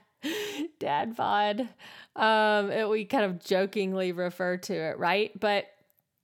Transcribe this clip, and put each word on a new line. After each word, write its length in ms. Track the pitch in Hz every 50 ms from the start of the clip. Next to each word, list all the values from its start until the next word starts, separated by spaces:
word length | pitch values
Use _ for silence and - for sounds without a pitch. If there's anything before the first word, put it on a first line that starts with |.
| _ _ _ _ - 294 427 427 415 415 403 285 302 339 - -
dad 380 | - - 143 147 - 226 226
bod. 520 | - 226 - 202 202 208 208 208 214 254 226 - - - - - - - - -
Um, 560 | - 220 220 220 214 214 214 208 208 202 202
it, 180 | - 220 220 208
we 160 | 220 220 208
kind 200 | 185 262 262 208
of 200 | 190 180 170 -
jokingly 680 | - 196 185 190 190 - 220 190 190 185 190 185 180 175
refer 440 | 175 180 175 175 - 185 180 180 180
to 140 | 185 - 190
it, 260 | 160 160 156 - -
right? 320 | 170 170 180 202 214 - - 190
But, 280 | - 208 202 202 - - - _ _ _ _ _ _ _ _ _